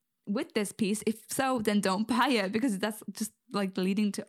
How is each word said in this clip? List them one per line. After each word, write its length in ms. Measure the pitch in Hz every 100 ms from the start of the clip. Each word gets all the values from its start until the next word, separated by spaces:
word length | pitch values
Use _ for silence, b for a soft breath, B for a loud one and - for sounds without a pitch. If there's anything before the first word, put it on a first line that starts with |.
| _ _ -
with 260 | 202 320 226
this 160 | 202
piece? 300 | - 196 208 -
If 180 | 220 -
so, 280 | - 262 262
then 200 | 214 208
don't 260 | 190 190 220
<laughs> 100 | 240
buy 120 | 247
it," 220 | 240 190
because 260 | 220 262 190
that's 240 | 214 214 -
just, 200 | - 220 _ _
like, 240 | 196 196 190
leading 340 | 185 202 208
to 120 | 196